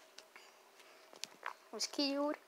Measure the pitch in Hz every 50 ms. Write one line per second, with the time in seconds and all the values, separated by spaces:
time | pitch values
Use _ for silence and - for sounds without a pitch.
0 | - - - - - - - - - - - - - - - - - - - -
1 | - - - - - - - - - - - - - - - 214 - - - -
2 | 294 277 277 277 285 294 302 - -